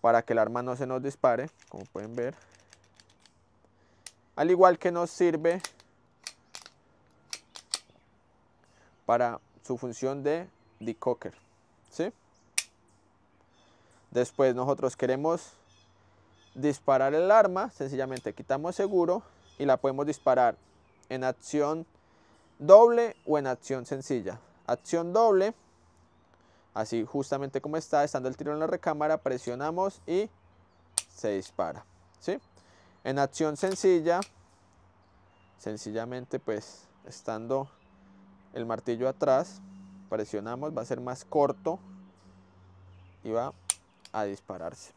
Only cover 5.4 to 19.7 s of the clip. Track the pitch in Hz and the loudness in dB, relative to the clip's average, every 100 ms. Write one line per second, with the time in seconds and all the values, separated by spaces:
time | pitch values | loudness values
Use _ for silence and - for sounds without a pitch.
5.4 | 165 180 - _ - _ _ _ - - | 0 -2 -6 _ -20 _ _ _ -20 -20
6.4 | _ - - _ _ _ _ _ _ - | _ -20 -20 _ _ _ _ _ _ -20
7.4 | _ - _ - _ _ _ _ _ _ | _ -20 _ -12 _ _ _ _ _ _
8.4 | _ _ _ _ _ _ - 120 120 117 | _ _ _ _ _ _ 0 2 2 -2
9.4 | _ _ - 123 127 113 131 139 143 160 | _ _ -8 -8 -6 -6 -6 -4 -2 -4
10.4 | 185 _ _ _ 113 110 - 123 92 - | -6 _ _ _ -10 -4 -4 -4 -8 -16
11.4 | _ _ _ _ _ - 180 - _ _ | _ _ _ _ _ -8 -8 -8 _ _
12.4 | _ - - _ _ _ _ _ _ _ | _ -10 -10 _ _ _ _ _ _ _
13.4 | _ _ _ _ _ _ _ 120 123 - | _ _ _ _ _ _ _ -2 -2 2
14.4 | 135 123 131 139 131 - 127 131 151 165 | 2 2 -2 0 -2 -2 -2 0 0 -2
15.4 | - - _ _ _ _ _ _ _ _ | -6 -20 _ _ _ _ _ _ _ _
16.4 | _ - 143 143 - 131 135 151 185 220 | _ -4 -2 -2 2 2 4 2 6 6
17.4 | 202 180 220 - 135 135 131 131 - - | 6 2 -6 -6 -8 -4 -6 -6 -10 -12
18.4 | 127 135 160 180 196 190 170 185 - _ | -6 -4 -4 -4 0 2 2 0 -6 _
19.4 | _ _ 143 | _ _ 2